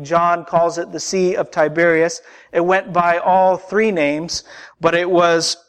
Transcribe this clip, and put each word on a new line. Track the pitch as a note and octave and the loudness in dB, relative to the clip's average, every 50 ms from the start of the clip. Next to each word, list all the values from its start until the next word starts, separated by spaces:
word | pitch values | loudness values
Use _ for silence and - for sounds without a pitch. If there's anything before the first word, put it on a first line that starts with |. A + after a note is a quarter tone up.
| C#3+ | -6
John | C#3 E3 E3+ E3+ F3 F3 E3+ E3 | -2 0 2 2 2 0 -2 -2
calls | - F3 E3 E3+ E3+ E3 E3 | -2 0 0 0 0 -2 -4
it | E3+ - | -8 -8
the | F3 D#3 | -10 -10
Sea | - - F#3+ F#3+ F#3 F3+ F#3 | -8 -4 -2 0 0 0 0
of | - D#3+ - | -2 -4 -4
Tiberias. | - F3 D#3 D3+ D3+ E3 E3+ E3+ E3 D#3+ E3 E3+ E3 - - - - - - _ - | -2 0 0 0 2 2 2 2 4 2 2 0 -2 -6 -16 -20 -20 -20 -16 _ -2
It | F3 | -2
went | F3 F3+ F#3+ F#3+ F#3+ F#3+ E3+ | 0 2 0 0 -2 -2 -2
by | F3 E3+ F3 E3+ F3 | 0 0 2 0 0
all | - F#3 F3+ F#3+ F#3+ F#3+ F#3 E3+ | 0 0 2 4 4 2 0 -2
three | - - F#3 G#3 A3 A3 | -4 -4 -2 -2 0 0
names, | G3 E3 D3 C#3+ D3 D3+ E3 F3+ - - - - - - - - - - | 0 0 0 -2 -2 -4 -6 -8 -10 -10 -12 -14 -20 -20 -20 -20 -8 -4
but | D#3+ E3 E3 | -2 0 0
it | E3+ F3 F3+ | 0 0 2
was | F#3 F3 F3 E3+ E3+ E3 D#3+ - - - _ | 2 2 4 4 2 2 0 -2 -6 -8 _